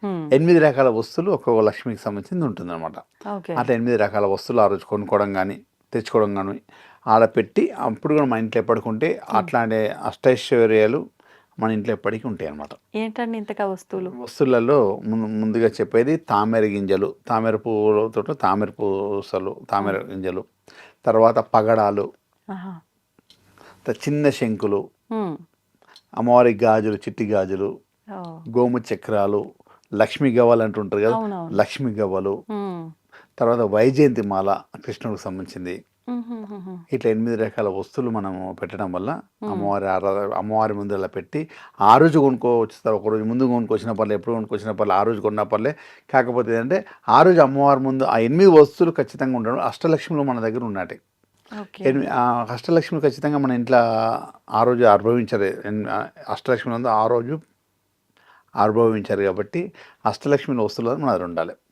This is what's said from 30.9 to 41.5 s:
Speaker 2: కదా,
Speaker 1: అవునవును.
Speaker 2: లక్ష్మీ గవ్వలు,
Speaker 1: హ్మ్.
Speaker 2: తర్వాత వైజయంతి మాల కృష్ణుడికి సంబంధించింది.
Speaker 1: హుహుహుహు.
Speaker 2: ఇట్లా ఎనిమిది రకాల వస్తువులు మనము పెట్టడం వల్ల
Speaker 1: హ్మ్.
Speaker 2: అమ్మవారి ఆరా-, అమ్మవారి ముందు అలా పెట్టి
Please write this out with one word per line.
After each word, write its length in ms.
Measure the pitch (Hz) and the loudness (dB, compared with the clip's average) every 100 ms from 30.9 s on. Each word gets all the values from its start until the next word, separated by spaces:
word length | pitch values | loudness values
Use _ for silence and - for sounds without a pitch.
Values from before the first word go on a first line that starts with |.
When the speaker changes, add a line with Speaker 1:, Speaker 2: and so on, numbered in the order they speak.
| 101 | 0
Speaker 2:
కదా, 140 | 107 113 | 0 0
Speaker 1:
అవునవును. 400 | 208 190 165 98 | -4 -8 -6 -2
Speaker 2:
లక్ష్మీ 360 | - - 135 | -2 -2 -6
గవ్వలు, 520 | 104 104 95 95 101 - | -2 -2 -2 -2 -4 -6
Speaker 1:
హ్మ్. 420 | 214 202 180 160 156 _ - _ - | -8 -8 -10 -14 -18 _ -20 _ -4
Speaker 2:
తర్వాత 200 | 117 120 | 0 2
వైజయంతి 600 | 110 107 120 135 147 120 | 2 2 2 4 2 2
మాల 400 | 101 95 98 98 - - - | -4 -2 -2 -2 -4 -20 -14
కృష్ణుడికి 380 | 104 120 101 | -10 -8 -8
సంబంధించింది. 600 | - 92 92 - 90 90 - _ - | -10 -12 -12 -12 -12 -12 -14 _ -12
Speaker 1:
హుహుహుహు. 680 | 247 233 233 214 208 185 185 170 | -10 -10 -12 -14 -14 -14 -16 -8
Speaker 2:
ఇట్లా 180 | 135 120 | -4 -2
ఎనిమిది 240 | 110 117 113 | -2 -2 -2
రకాల 320 | 110 - 107 | -4 -4 -4
వస్తువులు 440 | 95 95 - 123 | -4 -8 -6 -6
మనము 460 | 113 98 92 92 95 | -4 -6 -8 -10 -10
పెట్టడం 300 | 90 95 98 | -12 -8 -8
వల్ల 200 | 90 101 | -6 -6
Speaker 1:
హ్మ్. 400 | 165 - - 214 | -8 -12 -14 -8
Speaker 2:
అమ్మవారి 360 | 196 101 202 190 | -6 -2 -2 -2
ఆరా-, 440 | 92 98 98 101 - | -2 -2 -2 -4 -6
అమ్మవారి 380 | 101 107 110 | -4 -2 -2
ముందు 200 | 104 101 | -2 -6
అలా 140 | 101 92 | -6 -6
పెట్టి 400 | - 85 147 156 | -8 -10 -10 -10